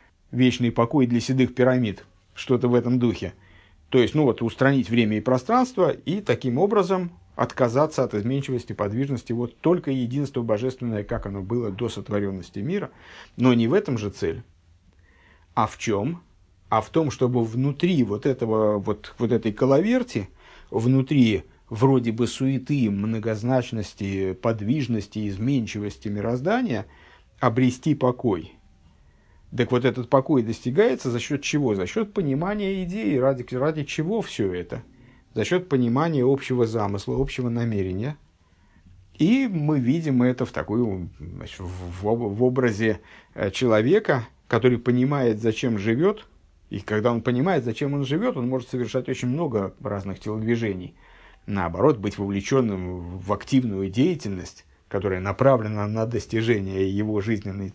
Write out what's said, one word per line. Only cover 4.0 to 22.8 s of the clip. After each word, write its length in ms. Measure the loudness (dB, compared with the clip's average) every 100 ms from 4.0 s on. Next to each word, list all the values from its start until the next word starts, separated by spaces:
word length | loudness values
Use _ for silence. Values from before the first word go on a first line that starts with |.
| 4
ну 100 | 4
вот, 160 | 2 2
устранить 480 | -2 2 2 2 2
время 300 | 2 2 0
и 20 |
пространство 720 | 2 0 2 2 2 2 2
и 320 | 0 -4 -4
таким 360 | -2 -2 0 0
образом 540 | 2 2 2 0 -4 -10 _ -4
отказаться 680 | -2 0 2 2 2 0
от 100 | -2
изменчивости, 580 | -2 -2 -2 -2 -4 -4
подвижности. 600 | -4 -2 -2 -2 -4 -4
Вот 260 | -4 -4 -2
только 320 | 0 0 0
единство 520 | -2 -2 -2 -4 -4
божественное, 640 | -2 0 -2 -4 -4 -4
как 220 | -4 -6 -6
оно 160 | -8
было 280 | -4 -4 -4
до 180 | -4 -6
сотворенности 720 | -6 -6 -4 -2 -6 -10 -8
мира. 300 | -4 -4 -6 -12 -20 -20 -14 2
Но 160 | 4
не 160 | 4 4
в 60 |
этом 240 | 2 0 -4
же 120 | -4
цель. 320 | -4 -4 -4 -10 _ _ _ _ _ _ _ _ _ _
А 120 | -2 -2
в 100 | -2
чем? 460 | -2 -2 -2 -6 -14 _ _ _ -2
А 100 | 0
в 80 | 2
том, 220 | 0 0
чтобы 340 | 0 0 2
внутри 580 | 0 0 -2 0 2 2
вот 220 | 2 0
этого, 540 | -2 0 0 2 2 2
вот, 360 | -2 -6 -8 -4
вот 120 | 0
этой 220 | 0 0
коловерти, 800 | 0 4 4 4 0 0 -6 -8 -12 -20 -20 -6
внутри 760 | 0 2 2 4 4 4 4 -4 _ -12
вроде 440 | 2 4 4 2
бы 140 | 0 -2
суеты, 640 | -2 -2 -2 -2 0